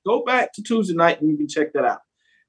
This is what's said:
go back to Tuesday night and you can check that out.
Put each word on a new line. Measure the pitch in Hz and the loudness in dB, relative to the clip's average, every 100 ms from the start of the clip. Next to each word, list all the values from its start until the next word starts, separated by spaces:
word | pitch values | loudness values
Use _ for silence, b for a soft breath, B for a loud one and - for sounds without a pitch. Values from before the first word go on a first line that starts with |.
| 196 | -2
go | 240 | -2
back | 240 254 - | 0 0 0
to | - | -6
Tuesday | 214 226 185 | -2 -2 0
night | 170 170 - | 2 2 4
and | 156 | 0
you | 151 | 0
can | 147 | -2
check | 160 151 | -2 -2
that | 143 | 0
out. | 120 - _ _ _ _ | 0 -2 _ _ _ _